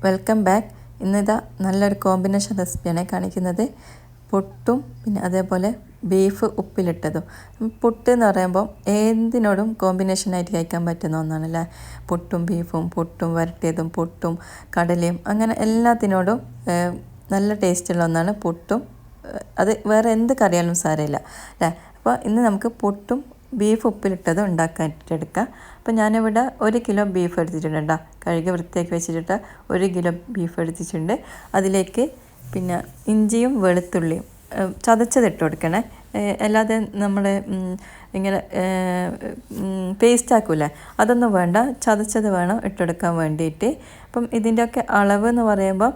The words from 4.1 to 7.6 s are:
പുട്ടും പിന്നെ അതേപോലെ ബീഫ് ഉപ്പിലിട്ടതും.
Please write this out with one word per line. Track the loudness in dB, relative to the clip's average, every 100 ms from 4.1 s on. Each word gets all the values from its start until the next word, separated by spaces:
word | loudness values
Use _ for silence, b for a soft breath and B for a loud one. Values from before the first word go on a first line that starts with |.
| B -4
പുട്ടും | -2 -2 -6 -2 -2 -2 -10
പിന്നെ | -4 -2 0
അതേപോലെ | -2 0 0 0 -4 -10 -12 0
ബീഫ് | 2 2 2 -2 -2
ഉപ്പിലിട്ടതും. | -6 -2 -2 -2 -4 -6 -8 B B -8